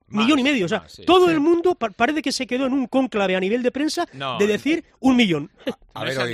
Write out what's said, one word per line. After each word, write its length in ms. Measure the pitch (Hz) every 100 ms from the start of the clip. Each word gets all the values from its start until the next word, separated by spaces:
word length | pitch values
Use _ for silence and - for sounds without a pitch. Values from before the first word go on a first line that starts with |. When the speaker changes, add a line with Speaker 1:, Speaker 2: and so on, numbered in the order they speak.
| _
Speaker 1:
Más, 160 | 208
Speaker 2:
millón 160 | 226 302
y 20 |
medio, 240 | 262 269 170
o 20 |
sea, 120 | 208
Speaker 1:
más, 100 | -
sí. 140 | -
Speaker 2:
todo 220 | - 370 359
Speaker 1:
Sí. 60 |
Speaker 2:
el 40 | 320
mundo 380 | 302 339 349 -
pa-, 140 | 226
parece 300 | 185 240 311
que 120 | 269
se 160 | - 240
quedó 180 | 247 269
en 60 |
un 160 | 277 247
cónclave 480 | 262 262 214 196 185
a 40 |
nivel 220 | 196 247
de 80 | 247
prensa 380 | 262 302 349 330
Speaker 1:
No, 260 | 135 135 123
Speaker 2:
de 80 | 208
Speaker 1:
el 40 |
Speaker 2:
decir 340 | 208 269 330 - _
un 160 | 262
millón. 380 | 247 214 151 143 _ - - _
Speaker 3:
A 60 | 104
Speaker 1:
No 40 |
Speaker 3:
ver, 80 | 113
Speaker 1:
es 40 | 131
a 40 |
Speaker 3:
oír 80 | 120